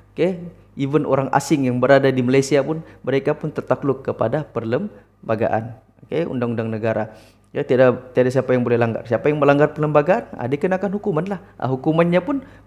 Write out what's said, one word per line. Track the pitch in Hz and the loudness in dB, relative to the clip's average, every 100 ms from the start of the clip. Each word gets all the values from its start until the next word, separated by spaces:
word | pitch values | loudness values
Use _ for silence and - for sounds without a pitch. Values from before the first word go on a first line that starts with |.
| _ | _
Okey? | - 170 175 170 - - - | -2 -2 -2 -10 -18 -18 -6
Even | 135 151 - | -2 0 2
orang | 135 135 | 0 2
asing | 147 - 151 127 | 0 2 0 2
yang | 123 | 2
berada | 127 139 135 | 4 6 4
di | 127 | 2
Malaysia | 123 135 135 143 | 2 2 2 2
pun, | 139 160 - - - | 0 -4 -10 -10 -4
mereka | 135 139 151 | -2 -2 -4
pun | 156 - | -6 -6
tertakluk | - 135 143 135 | -2 -2 0 -2
kepada | - - 113 151 | -4 -2 -2 -2
perlembagaan. | 147 117 107 127 208 - - _ - 110 113 110 113 117 _ _ - | -4 -6 -4 -4 -4 -12 -20 _ -6 -2 0 -2 -4 -12 _ _ -8
Okey? | 151 170 | -6 -4
Undang-undang | 127 120 113 113 110 | -4 -4 -4 -6 -4
negara. | 113 107 107 - - _ _ - | -2 -2 -4 -10 -20 _ _ -8
Ya, | |
tiada, | - 127 131 110 - | 0 4 4 2 -2
tiada | - 127 | 0 2
siapa | 127 127 | 0 2
yang | 127 117 | 0 2
boleh | 117 | 2
langgar. | 117 110 - | 0 -2 -2
Siapa | 110 147 | -2 0
yang | 151 | 2
melanggar | 143 143 147 | 4 4 2
perlembagaan, | 147 151 147 147 220 - - | 0 0 2 2 0 -2 -8
ah, | 120 | -6
dikenakan | 147 180 185 202 202 | -2 -2 -2 -4 -4
hukuman | 208 156 | -4 -2
lah. | 190 190 - - | -4 -8 -12 -8
Ah, | 123 | -4
hukumannya | 131 160 160 175 175 | -2 0 2 2 2
pun | 180 277 - - | 0 -4 -8 -16